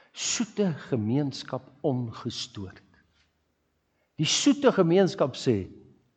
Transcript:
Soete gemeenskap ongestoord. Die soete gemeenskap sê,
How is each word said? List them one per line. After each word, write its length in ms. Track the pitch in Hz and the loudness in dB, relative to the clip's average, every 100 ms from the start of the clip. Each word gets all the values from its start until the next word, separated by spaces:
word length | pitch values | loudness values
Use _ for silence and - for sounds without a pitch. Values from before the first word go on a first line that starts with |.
| _ | _
Soete 640 | - - - 226 - 196 139 - | -10 -6 -4 -6 -2 -2 -2 -4
gemeenskap 800 | 123 107 135 143 131 - 127 - _ | -4 0 0 -2 -6 -10 -10 -10 _
ongestoord. 1040 | 156 123 117 113 127 - - - 92 - _ _ _ _ _ _ _ _ _ _ _ _ _ - | -2 -2 -4 -8 -10 -8 -12 -12 -14 -16 _ _ _ _ _ _ _ _ _ _ _ _ _ -4
Die 80 | 156 | 0
soete 460 | - 285 285 254 | 2 4 4 4
gemeenskap 640 | 196 170 180 185 - 147 | 4 4 6 4 2 -2
sê, 360 | - - 104 87 - - _ _ | 0 0 0 -2 -14 -20 _ _